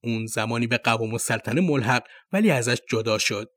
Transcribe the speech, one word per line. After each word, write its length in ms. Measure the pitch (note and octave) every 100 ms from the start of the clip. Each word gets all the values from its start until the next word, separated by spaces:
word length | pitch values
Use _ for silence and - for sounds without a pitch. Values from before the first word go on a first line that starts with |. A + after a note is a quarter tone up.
اون 240 | A#2 A2+ A2+
زمانی 400 | - A2 A#2 A#2
به 100 | A#2+
قوام 360 | - A2+ A2+
السلطنه 480 | A2+ - A2+ - B2+
ملحق 420 | F3+ C#3+ A2+ B2+ - - _
ولی 180 | G3 A3
ازش 280 | C#3 A#2 A#2+ -
جدا 280 | A#2 A2 G#2+
شد. 300 | - G#2 A2